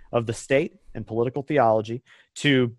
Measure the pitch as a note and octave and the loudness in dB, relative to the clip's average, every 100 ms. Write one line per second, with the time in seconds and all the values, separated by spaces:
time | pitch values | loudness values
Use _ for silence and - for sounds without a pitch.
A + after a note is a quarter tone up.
0 | - A#2 A2+ A2+ - C3+ F3+ - - A#2 | -6 -4 -4 -8 -2 0 0 -8 -18 -14
1 | G#2+ A2 A#2+ C#3+ C3+ D3+ A2+ A2 G#2 A#2 | -8 -4 -4 -4 -2 2 4 2 0 -10
2 | - - _ - D3+ C3 A#2+ | -12 -20 _ -2 2 2 2